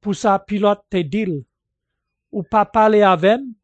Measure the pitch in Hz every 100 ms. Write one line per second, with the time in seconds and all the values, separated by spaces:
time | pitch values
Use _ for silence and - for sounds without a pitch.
0 | 208 190 226 196 - 208 208 202 _ 190
1 | 160 185 208 151 127 _ _ _ _ _
2 | _ _ _ 214 175 220 208 226 214 208
3 | 202 180 180 233 269 226